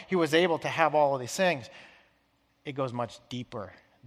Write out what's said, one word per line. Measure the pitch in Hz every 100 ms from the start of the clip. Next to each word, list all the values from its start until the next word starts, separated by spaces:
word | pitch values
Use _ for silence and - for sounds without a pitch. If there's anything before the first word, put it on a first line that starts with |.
| -
he | 185
was | 156 160
able | 180 151
to | 143
have | 127 156
all | 151 143 135
of |
these | 120 -
things." | 180 143 113 - - - _ _ _ _ _ _
It | 151
goes | 135 131
much | 120 117 - -
deeper | 123 120 117 90 - _ _